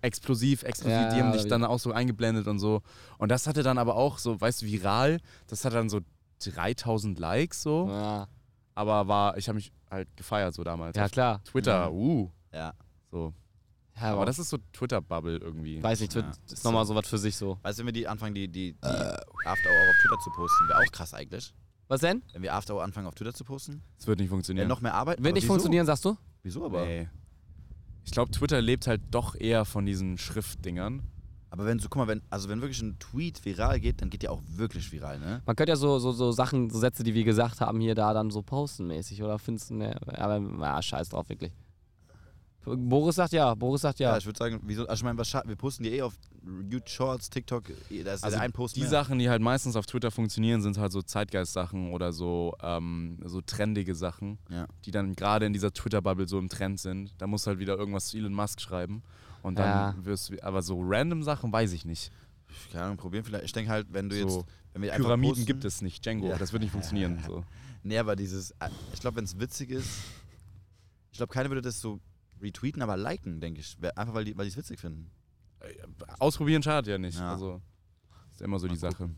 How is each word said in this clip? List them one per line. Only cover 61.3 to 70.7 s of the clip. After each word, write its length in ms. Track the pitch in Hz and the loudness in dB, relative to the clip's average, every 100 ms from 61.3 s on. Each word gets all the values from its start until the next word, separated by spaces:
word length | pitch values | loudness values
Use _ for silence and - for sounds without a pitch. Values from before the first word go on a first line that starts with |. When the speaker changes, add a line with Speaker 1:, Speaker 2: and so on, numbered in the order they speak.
| 147 120 | -2 0
Speaker 1:
weiß 200 | 110 113 | 2 2
ich 120 | 87 82 | 0 -6
nicht. 260 | 82 - - - - _ - - | -8 -8 -14 -20 -20 _ -18 -12
Speaker 3:
Keine 140 | 85 90 | -6 -6
Ahnung, 120 | 98 | -6
probieren 260 | 92 95 110 | -6 -8 -6
vielleicht. 200 | 104 98 | -8 -6
Ich 80 | |
denk 160 | 113 107 | -4 0
halt, 160 | 107 104 | -2 -2
wenn 180 | 95 98 | -4 -4
du 60 | 101 98 | -2 0
Speaker 1:
So 120 | 92 | -2
Speaker 3:
jetzt, 80 | 87 - - | -4 -14 -16
wenn 80 | - | -6
wir 100 | 101 | -2
einfach 140 | - 123 | 2 4
Speaker 1:
Pyramiden 300 | 120 135 123 | 6 4 4
Speaker 3:
posten 100 | 113 | 0
Speaker 1:
gibt 200 | 135 104 | 0 -2
es 180 | - | -4
nicht, 200 | 95 - | -6 -6
Django, 260 | - 110 95 | -4 -2 0
Speaker 3:
Ja. 80 | 92 | 0
Speaker 1:
das 120 | 92 | -2
wird 120 | 107 | -2
nicht 80 | 107 | -2
funktionieren, 480 | 101 90 104 92 85 | -2 -2 0 0 -2
Speaker 3:
<laughs> 80 | 80 | -4
Speaker 1:
so. 160 | 87 87 - 135 123 | -8 -10 -14 -18 -12
Speaker 3:
Nee, 160 | 101 110 | -4 0
aber 160 | 110 98 | 0 0
dieses, 340 | 98 95 90 | -2 -6 -8
äh, 160 | - 80 - - | -8 -10 -8 -12
ich 100 | - | -6
glaub, 140 | 123 117 | -4 -4
wenn's 220 | 101 87 | -6 -4
witzig 300 | 123 - 131 | -6 -6 -6
ist, 300 | 131 131 - - - - - - - - | -6 -6 -8 -12 -14 -20 -20 -20 -20 -20